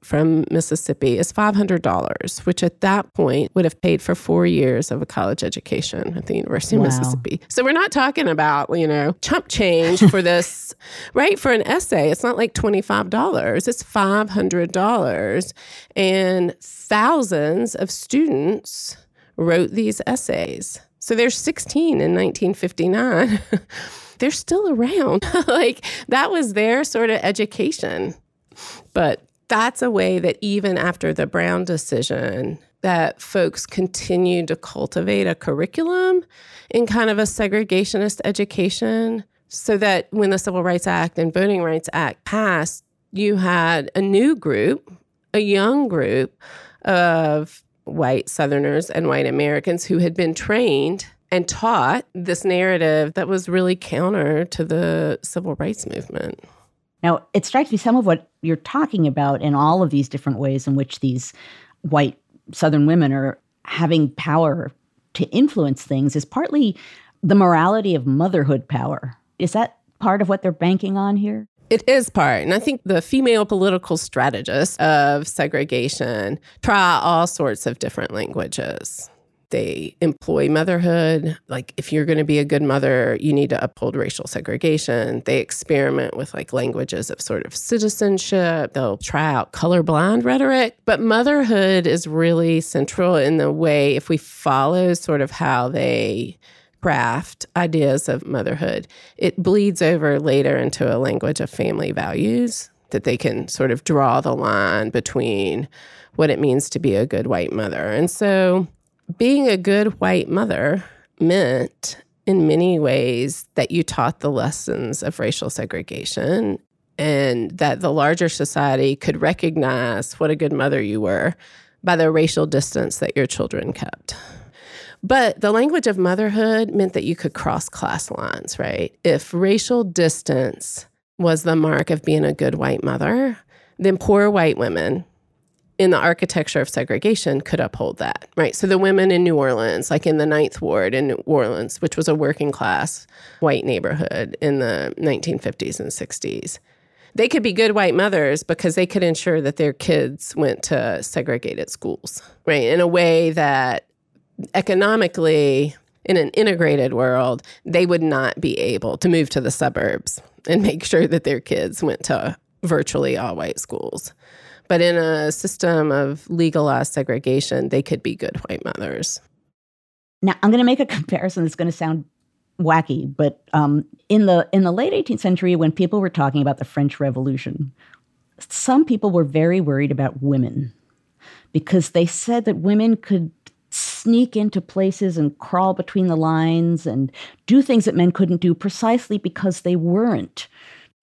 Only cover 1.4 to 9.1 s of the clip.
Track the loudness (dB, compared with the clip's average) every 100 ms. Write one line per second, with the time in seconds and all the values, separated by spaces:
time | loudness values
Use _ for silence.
1.4 | 2 2 2 0 0 0 -2 -6 -8 -6
2.4 | -4 0 -2 0 0 0 -2 -2 0 0
3.4 | 0 0 0 0 0 0 0 -4 0 2
4.4 | 2 2 2 0 -2 -6 -6 -4 -4 -2
5.4 | -6 -8 -6 -4 -4 -6 -6 -6 -4 -4
6.4 | -2 -4 0 2 4 2 0 -2 -4 -8
7.4 | -4 0 2 2 2 2 0 2 0 2
8.4 | 2 2 0 0 2 2 0